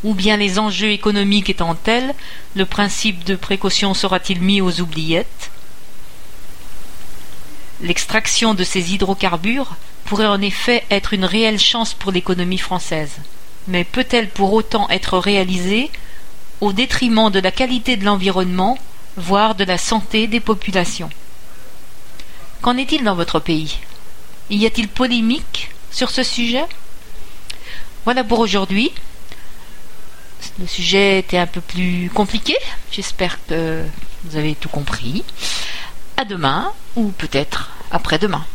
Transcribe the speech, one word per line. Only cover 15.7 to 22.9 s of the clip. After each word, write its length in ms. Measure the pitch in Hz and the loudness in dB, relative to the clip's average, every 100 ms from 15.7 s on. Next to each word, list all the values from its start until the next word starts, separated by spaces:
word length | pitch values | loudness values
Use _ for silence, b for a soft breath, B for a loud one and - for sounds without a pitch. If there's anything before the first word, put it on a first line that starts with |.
| 208 294 B B B B - - - | 0 0 B B B B -2 -4 0
au 120 | 208 | 0
détriment 560 | 196 254 - 247 220 220 | 2 0 2 2 4 4
de 100 | 190 | 4
la 120 | 185 | 2
qualité 460 | - 254 247 - 233 | 0 0 2 2 2
de 80 | 202 | 2
l'environnement, 760 | 202 185 185 185 180 190 254 - - - - | 2 2 2 0 2 2 0 -2 -4 -6 -4
voire 400 | 170 196 220 202 | 0 2 2 2
de 80 | |
la 140 | 190 175 | 0 0
santé 500 | - 220 - 220 220 | 2 0 2 2 2
des 120 | 233 | 0
populations ? 720 | 226 214 - 185 175 - 160 - - - - - - - - - - - B B B - | 2 2 2 2 2 0 -4 -4 -4 -4 -4 -4 -4 -4 -4 -4 -4 -4 B B B -2
Qu'en 160 | - 247 | 0 0
est-il 260 | 269 | 0